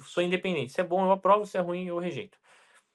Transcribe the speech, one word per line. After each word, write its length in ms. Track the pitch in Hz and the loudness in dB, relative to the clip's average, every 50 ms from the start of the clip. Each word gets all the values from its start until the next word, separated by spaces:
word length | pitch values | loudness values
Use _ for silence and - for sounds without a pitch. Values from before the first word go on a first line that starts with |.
| - | -10
sou 180 | - - 180 175 | -4 -2 0 0
independente. 500 | 180 185 185 - 196 175 147 123 127 - | 2 0 0 0 -2 -2 -2 -4 -2 -2
Se 80 | - | -2
é 20 | 180 | -2
bom, 220 | 175 - 190 190 | 0 0 2 4
eu 60 | 185 | 4
aprovo, 340 | 196 190 - 185 202 214 208 | 2 4 4 4 4 4 4
se 120 | 190 - 190 | 0 -2 -2
é 40 | |
ruim, 240 | 175 170 175 180 185 | -2 -2 -4 -4 -4
eu 140 | 180 175 170 | -4 -4 -4
rejeito. 380 | 180 175 147 117 101 101 - _ _ _ - - _ _ _ _ _ _ _ | -4 -4 -6 -6 -10 -12 -16 _ _ _ -20 -20 _ _ _ _ _ _ _